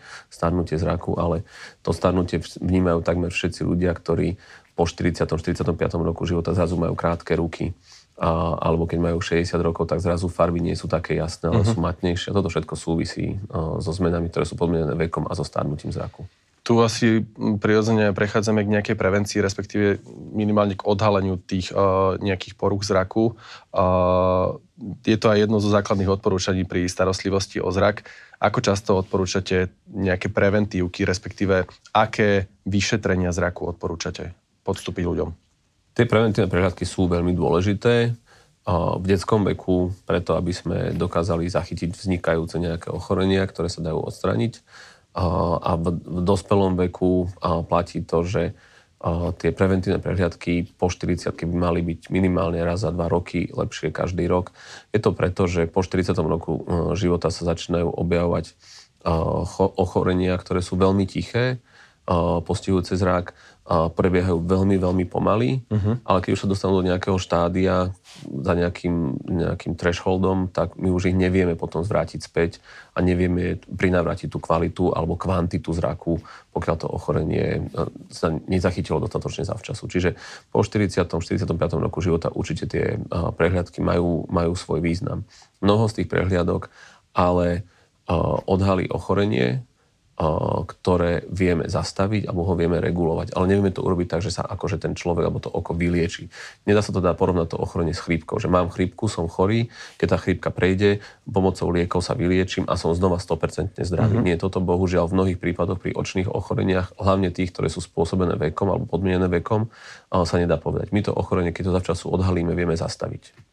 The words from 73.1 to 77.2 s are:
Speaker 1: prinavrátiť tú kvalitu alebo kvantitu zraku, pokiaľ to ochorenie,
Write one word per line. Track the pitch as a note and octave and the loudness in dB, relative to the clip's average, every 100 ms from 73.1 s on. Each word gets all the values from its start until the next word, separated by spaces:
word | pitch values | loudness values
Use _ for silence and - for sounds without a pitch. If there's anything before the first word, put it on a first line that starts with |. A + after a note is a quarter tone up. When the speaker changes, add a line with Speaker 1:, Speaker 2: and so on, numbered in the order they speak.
| F2 F2+ F2 F2+ F2 | 2 2 0 -2 -4
Speaker 1:
prinavrátiť | - F#2 F#2+ F2+ E2 E2+ D2+ | -8 -2 2 2 2 -2 -6
tú | D#2+ | -6
kvalitu | - E2 F2 - F2+ | 0 0 0 0 0
alebo | - E2 E2+ | 2 0 -2
kvantitu | F2 F#2 F2+ F#2 - | 0 0 0 -2 -2
zraku, | E2+ C2+ D#2 - D#2+ - - - | -2 -2 -2 -2 -2 -4 -20 -10
pokiaľ | - - E2 | -6 -2 -2
to | - | -4
ochorenie, | - - D#2+ | -6 -2 0